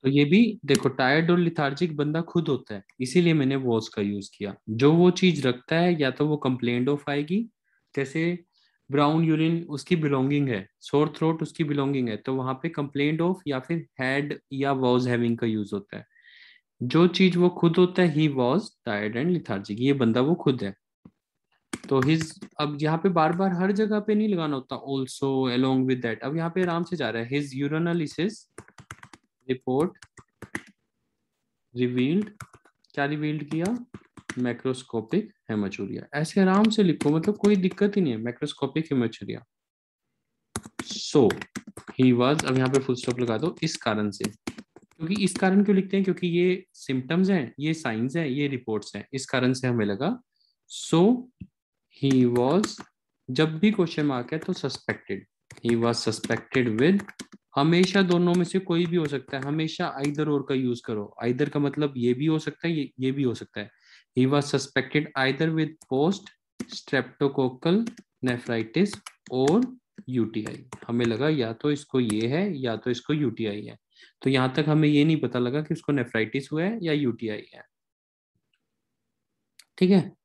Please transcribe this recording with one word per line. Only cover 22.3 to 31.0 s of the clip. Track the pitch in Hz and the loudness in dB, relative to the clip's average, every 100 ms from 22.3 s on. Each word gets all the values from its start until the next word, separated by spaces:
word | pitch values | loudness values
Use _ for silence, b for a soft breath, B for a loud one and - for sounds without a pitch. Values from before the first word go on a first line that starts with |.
| - - - | -10 -16 -6
अब | 147 143 | -6 -2
यहाँ | 151 165 | 0 2
पे | 196 | 2
बार | 170 160 175 | 4 2 2
बार | 196 | 0
हर | 175 190 | 0 0
जगह | 202 214 214 | 2 0 0
पे | 208 208 | 0 0
नहीं | 214 | 2
लगाना | 180 156 143 | 0 -2 -4
होता | - 127 135 | -6 -12 -4
also, | 139 127 - 139 135 131 123 | -4 -4 -4 -2 0 0 2
along | 131 131 131 | 2 2 2
with | 127 120 | 0 -2
that। | 110 | -4
अब | 135 160 | -6 -4
यहाँ | 165 175 | -4 -2
पे | |
आराम | 180 170 | 0 -2
से | 175 170 | -4 -4
जा | 120 | -4
रहा | 113 | -4
है, | 117 | -4
his | 143 143 131 | -4 -4 -4
urinalysis | 143 156 170 170 151 - 185 226 _ - - - - - - - _ _ 131 | -2 0 0 -2 -4 -2 -4 -4 _ -20 -20 -20 -20 -20 -20 -20 _ _ -8
report | 131 - 131 175 - - - _ _ - - - _ _ _ | -6 -4 -2 -2 -4 -20 -20 _ _ -12 -12 -12 _ _ _